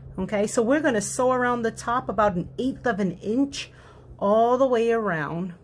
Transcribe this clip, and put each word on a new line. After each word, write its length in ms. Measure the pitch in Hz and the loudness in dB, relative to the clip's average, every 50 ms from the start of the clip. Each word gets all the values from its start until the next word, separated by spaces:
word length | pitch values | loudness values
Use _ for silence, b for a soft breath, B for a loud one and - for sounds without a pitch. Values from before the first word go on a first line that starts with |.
| B B B | B B B
Okay, 300 | 190 190 - 214 202 208 | -6 -4 -2 0 0 0
so 140 | 214 - 254 | 0 2 2
we're 180 | 220 233 285 311 | 2 4 4 2
gonna 220 | 285 294 233 208 | 2 2 0 0
sew 300 | 202 - - - 254 254 | -2 -4 -2 0 2 2
around 320 | 254 247 247 247 247 240 226 | 2 2 0 0 0 0 -2
the 80 | 226 | -4
top 360 | 220 - - 233 240 254 247 | -6 -6 -4 -2 -2 -2 -2
about 280 | - 190 220 208 208 175 | -2 0 2 2 2 2
an 140 | 175 - - - | -2 -4 -6 -6
eighth 280 | - 247 269 269 - - | -4 -4 -4 -4 -2 -2
of 140 | - 190 202 | -2 -2 0
an 140 | 202 175 - - | -2 -2 -4 -4
inch 520 | - 196 226 269 277 277 - - - - B B B B B B B B B B | -4 -2 0 0 0 0 -2 -8 -12 -12 B B B B B B B B B B
all 380 | 196 202 214 220 233 240 254 | 0 2 4 4 4 4 4
the 100 | 247 277 | 4 4
way 240 | 254 247 226 233 233 | 4 4 2 2 2
around. 600 | 226 226 214 196 165 156 147 143 160 170 190 175 170 - | 2 0 0 -2 -2 -2 -4 -4 -4 -4 -6 -6 -8 -12